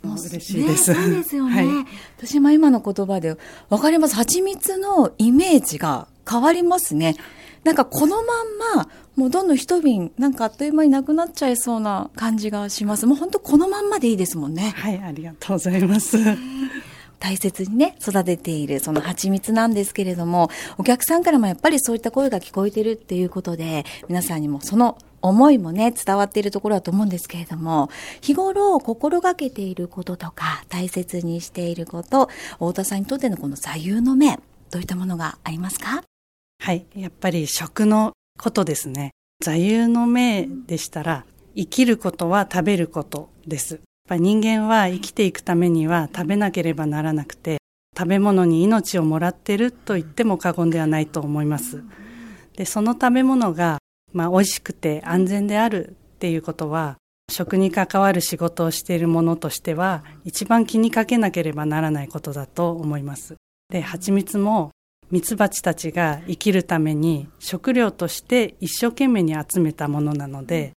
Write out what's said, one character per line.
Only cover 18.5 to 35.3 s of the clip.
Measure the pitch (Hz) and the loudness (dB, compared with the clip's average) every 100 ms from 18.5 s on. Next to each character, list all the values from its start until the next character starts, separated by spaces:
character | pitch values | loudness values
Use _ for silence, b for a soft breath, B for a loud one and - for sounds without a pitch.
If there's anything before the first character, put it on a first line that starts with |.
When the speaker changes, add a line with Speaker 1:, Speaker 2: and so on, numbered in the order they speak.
Speaker 1:
い | 160 143 | -4 -2
る | 139 | -4
そ | 156 | -2
の | 151 | -2
蜂 | 170 180 190 | -2 -4 -2
蜜 | 196 - | -2 0
な | 220 233 | 2 2
ん | |
で | 208 | 0
す | 202 | -2
け | - | -4
れ | 185 | -4
ど | 175 170 | -2 0
も、 | 175 165 B B B | 2 2 B B B
お | |
客 | 190 247 | 0 2
さ | - 330 | 2 2
ん | |
か | 349 | 4
ら | 294 | 4
も | 208 | 2
や | |
っ | 180 | 2
ぱ | 320 | 2
り | 302 | 2
そ | - | 0
う | 226 | -2
い | |
っ | |
た | 233 | -2
声 | 262 277 | 0 0
が | 202 | 0
聞 | - | -4
こ | 196 202 | -2 -2
え | |
て | 208 | 0
る | 214 | -2
っ | 220 | -2
て | - | -4
い | 180 | -2
う | 180 | -2
こ | 185 | -2
と | 180 170 | -6 -6
で、 | 165 156 143 B - | -4 -6 -8 B -4
皆 | 175 | -4
さ | 170 165 | -2 -4
ん | |
に | 151 | -4
も | 143 | -4
そ | - 208 | 0 2
の | 247 - - _ | 2 0 -20 _
思 | 185 208 285 | 2 6 8
い | 269 | 6
も | 165 | 2
ね、 | 175 233 | 0 0
伝 | 233 - 196 | 0 -2 0
わ | |
っ | 202 | 2
て | 214 | 0
い | |
る | 202 | -2
と | 196 | -4
こ | 214 | 0
ろ | 202 | 0
だ | |
と | 190 | 0
思 | 190 | 0
う | 208 | 0
ん | |
で | 175 | -2
す | - | -8
け | 170 | -12
れ | 165 | -10
ど | 160 | -8
も、 | 160 156 139 B B B | 0 0 0 B B B
日 | - | 0
頃 | 285 381 392 403 330 | 0 2 2 2 2
心 | - 226 294 349 | 0 -2 0 2
が | 359 | 0
け | 359 269 | 0 -6
て | 233 | -6
い | 190 | -8
る | 185 175 | -6 -8
こ | - | -8
と | 175 180 | -10 -10
と | 165 | -10
か、 | - - 165 - | -6 -6 -6 -8
大 | 180 180 | -6 -4
切 | 185 175 180 | -4 -6 -6
に | 170 170 | -4 -6
し | 165 | -8
て | - | -6
い | 175 | -6
る | 170 165 | -6 -8
こ | 170 | -10
と、 | 175 269 262 B B | 0 2 2 B B
太 | B 170 | B -4
田 | 180 | -2
さ | 196 196 | -4 -4
ん | |
に | 196 | -4
と | |
っ | 277 | -2
て | 269 | -2
の | 180 | -2
こ | 143 | -6
の | 143 | -8
座 | - | -10
右 | 156 165 214 | -8 -4 0
の | 247 269 | 2 6
銘、 | 285 165 _ _ - | 4 2 _ _ -12
ど | 175 | -10
う | |
い | |
っ | - | -6
た | |
も | 185 185 | -6 -4
の | 175 | -4
が | 156 | -6